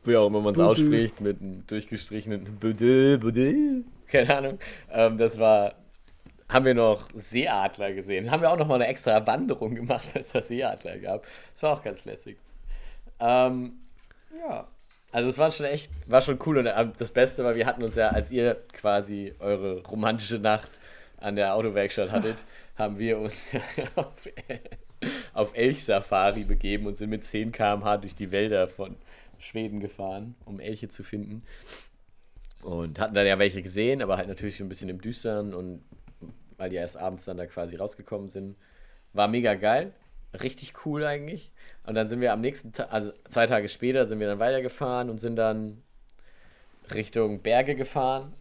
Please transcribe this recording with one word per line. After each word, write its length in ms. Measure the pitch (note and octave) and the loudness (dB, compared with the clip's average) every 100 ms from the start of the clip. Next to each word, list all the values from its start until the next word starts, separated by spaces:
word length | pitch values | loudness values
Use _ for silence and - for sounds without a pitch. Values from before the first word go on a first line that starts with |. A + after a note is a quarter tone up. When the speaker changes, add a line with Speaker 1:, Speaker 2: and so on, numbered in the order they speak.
Speaker 1:
wie 120 | A#2+ A#2 | 6 6
auch 120 | G#2 | 6
immer 120 | G#2 | 4
man's 160 | G#2 G2+ | 2 6
Speaker 2:
Bodo. 120 | G2+ | 6
Speaker 1:
ausspricht, 500 | A#2 D3+ A2+ A2+ - | 8 6 4 2 0
mit 200 | G#2 G2 | -4 -4
einem 240 | F#2+ F#2 - | -8 -12 -6
durchgestrichenen 920 | G#2+ - G#2+ - G#2+ A2 G#2 G2 G#2 | -8 -6 -10 -8 -8 -6 -6 -8 -4
Bodo, 600 | A2 G#2+ A#2+ C3 C3+ C#3 | -2 4 6 8 8 6
Bodo, 680 | A2 A2+ C3 C#4+ D4 C4 A#3+ - - | 4 2 4 4 2 0 -4 -16 2
keine 300 | C#3+ A#2+ C#3+ | 4 4 2
Ahnung. 200 | C3+ G3+ - - - | 0 -6 -12 -16 -6
Ähm, 280 | A2+ A2+ A2 | 4 4 6
das 200 | A2+ A2 | 2 4
war, 360 | A2 G#2+ G2+ - - - - - - - - | 6 6 4 -4 -20 -20 -20 -20 -20 -20 2
haben 160 | B2+ | 4
wir 100 | C3 | 6
noch 340 | A#2+ A2+ G#2 - | 6 6 4 -2
Seeadler 800 | G#2+ - A#2 D#3+ G2+ G2 - G2 | -14 -4 -2 0 0 -2 -2 -6
gesehen. 380 | F#2+ F#2 F#2+ A2+ | -4 -4 -4 0
Haben 100 | D#3 | 2
wir 80 | E3 | 4
auch 60 | F3 | 4
noch 100 | D3+ | 2
mal 100 | B2+ | 2
eine 100 | A#2+ | 2
extra 400 | C3+ B2+ G#2+ A2 | 0 2 4 4
Wanderung 480 | B2+ C4 - A2 | 0 -2 -4 -4
gemacht, 340 | A#2 A#2+ A#2+ - | -6 -4 -4 -4
<laughs> 60 | |
weil 80 | C3+ | -10
es 100 | C#3+ | -4
da 80 | B2 | -4
Seeadler 580 | - A#2+ B2+ G2+ - F#2+ | -2 -4 -4 -4 -10 -10
gab. 280 | F#2+ G2+ - - - | -6 -6 -8 -20 -20
Das 100 | - | -4
war 100 | D3+ | -2
auch 100 | C#3+ | -2
ganz 220 | G#2+ G2 A2 | -4 -10 -12
lässig. 320 | G2+ A2 G#2 - - - - - - - - | -14 -16 -20 -20 -16 -10 -10 -10 -14 -18 -2
Ähm, 520 | A#2 B2 B2+ B2+ B2 B2 - - - - - D#4+ | 2 4 4 2 -8 -14 -18 -20 -20 -20 -20 -12
ja. 280 | D#4+ A2 - - - _ _ | -8 -8 -10 -20 -20 _ _
Also 180 | A#2+ A#2+ | -2 -2
es 80 | C3 | 2
war 120 | D#3 | 2
schon 160 | D#3 C#3+ | 2 -4
echt, 240 | D3+ - - - | -4 -6 -14 4
war 140 | B2 | 6
schon 160 | C3 B2+ D#3+ | 6 -2 2
cool. 120 | C#3+ | 2
Und, 80 | A#2 | 2
ähm, 260 | G#2 A#2 - | 2 0 -2
das 120 | A#2 | -2
Beste 340 | - C3 - | 4 4 4
war, 100 | B2 | 0
wir 120 | A#2 A#2 | 2 0
hatten 160 | B2 | 0
uns 120 | A2+ A2+ | -4 2
ja, 120 | G#2+ | 2
als 200 | A2 - | 2 0
ihr 260 | B2 A#2+ - - | 2 2 0 -6
quasi 640 | - G#2 G2+ G2+ G2+ G2 - | -2 2 2 0 -8 -8 -6
eure 420 | G2+ G2+ G2 F#2 - | -2 0 -2 -6 -8
romantische 520 | G#2+ A2 A2+ G#2 A2+ | 0 0 0 -4 0
Nacht 320 | G#2+ G#2+ - - - - - - | 2 0 -2 -20 -20 -20 -20 -10
an 140 | G2+ | -4
der 200 | G2+ G2 | 0 2
Autowerkstatt 560 | G#2 A2 G2+ G2+ - F#2+ | 2 0 0 0 -2 0
hattet, 240 | G#2+ G#2+ A2+ - - | 0 -2 -6 -12 -20
Speaker 2:
<laughs> 180 | - - | -18 -4
Speaker 1:
haben 220 | G#2+ G2+ | -4 -2
wir 200 | A2+ A2 | -2 -2
uns 340 | G#2+ - - C3 - | -4 -8 -8 -6 -6
<laughs> 220 | - B2+ - | -8 -4 -4
auf, 320 | - - - - - A#2 - - - - - C#4 - | -6 -10 -16 -16 -12 -14 -12 -18 -18 -10 -8 -8 -8
auf 220 | - G#2+ A#2 | -2 -2 2
Elchsafari 880 | B2 C#3+ - G2 G2 G2 G2 G#2 | 2 2 0 0 2 2 2 2
begeben 420 | G2 G#2 G2 G#2 G#2 | 2 2 2 -2 -4
und 100 | G2+ | -6
sind 140 | G#2+ | -6
mit 140 | G#2+ | -6
zehn 280 | - G#2+ A2 | -6 -4 -4
K 200 | - G#2+ | 0 2
M 100 | G#2 | 2
H 120 | G#2 G2+ | 0 -2
durch 160 | G2 | -2
die 160 | - G2 | -10 -2
Wälder 380 | G2 G#2+ G2+ F#2 | 0 2 2 0
von 280 | - F#2+ - - - - - | -4 -12 -12 -20 -20 -20 -20
Schweden 420 | - A2 A2 G#2 | -10 -8 -6 -6
gefahren, 540 | G2+ - G2 F#2+ A2+ A#2+ | -10 -8 -10 -8 -12 -16
um 160 | - G2+ | -16 -12
Elche 280 | F2+ A2 G#2+ | -10 -10 -12
zu 140 | - | -14
finden. 400 | F#2+ G#2+ G#2 A2 - - - - - _ - - - - - - | -10 -10 -10 -14 -16 -20 -18 -20 -20 _ -20 -20 -20 -20 -20 -16
Und 360 | F#2+ E2+ E2 D2 | -8 -6 -6 -4
hatten 140 | A2 | 0
dann 120 | G2+ G2+ | 4 4
ja 120 | G2 | 6
welche 240 | G2+ F#2+ | 4 2
gesehen, 400 | F#2 F#2+ A2+ C3+ | -6 -2 0 0
aber 140 | G2+ F#2+ | 0 -2
halt 120 | F#2+ | -2
natürlich 320 | F#2+ G#2 G2 | -6 -8 -8
ein 80 | G2 | -12
bisschen 200 | F#2+ F#2+ | -10 -10
im 120 | F#2 | -10
Düstern 540 | A2 A#2+ A2+ G#2 G#2 | -10 -6 -4 -4 -6
und 280 | F2+ F2+ E2+ - - - - E2+ - - - | -8 -10 -12 -18 -20 -20 -20 -20 -20 -20 -10
weil 140 | F#2 | -8
die 60 | F#2 | -6
erst 200 | F2 - | -6 -6
abends 280 | F#2 F#2 | -8 -8
dann 120 | - F2+ | -12 -10
da 100 | F2 | -10
quasi 300 | - E2+ F2 | -8 -10 -6
rausgekommen 520 | G#2 - G#2 G#2+ G2 | -8 -10 -12 -10 -10
sind. 280 | G2 G2 G2+ _ - - - _ | -12 -14 -16 _ -20 -20 -20 _
War 160 | G2 G#2 | 2 2
mega 260 | A#2+ A#2 | 4 2
geil, 380 | G2+ G#2 B2+ F#3+ - _ - - - | 2 2 2 0 -12 _ -20 -18 -8
richtig 320 | B2+ - - - | -8 -8 -16 -10
cool 200 | D#3 D3 | -6 -4
eigentlich. 480 | D3+ D3 D3 D#3 - - - - - | -2 -4 -8 -12 -14 -20 -18 -16 -4
Und 80 | |
dann 140 | A2 A2 | -2 0
sind 120 | A#2+ | 2
wir 120 | B2 | 2
am 80 | G#2+ | 2
nächsten 320 | B2 C#3+ A#2 | 0 -4 -12
Ta-, 120 | - - | -8 -4
also 220 | A2 G#2 - - | -4 -4 -10 -4
zwei 160 | A#2+ A#2+ | 2 4
Tage 220 | A#2 G2+ | 4 0
später 380 | - B2 C3 A2 | -4 0 2 0
sind 120 | G#2+ | 0
wir 60 | G#2 | -4
dann 140 | G2+ | 0
weitergefahren 680 | A#2 C3+ B2+ - B2+ B2 B2 | 0 0 -4 -6 -4 -2 -4
und 100 | A2 | -6
sind 180 | A#2 A2+ | -4 0
dann 460 | A2 A2 G#2+ G#2+ _ - - - - - - _ - - - | 2 0 -6 -12 _ -20 -20 -20 -20 -20 -20 _ -20 -20 -10
Richtung 480 | G#2 G#2 A#2 A2 G2+ | -8 -4 0 0 0
Berge 340 | A2 A#2+ C3+ | 2 4 4
gefahren. 580 | C#3 B2+ C#3+ C3 C3+ C#3 - | -2 -4 -2 0 -2 -6 -16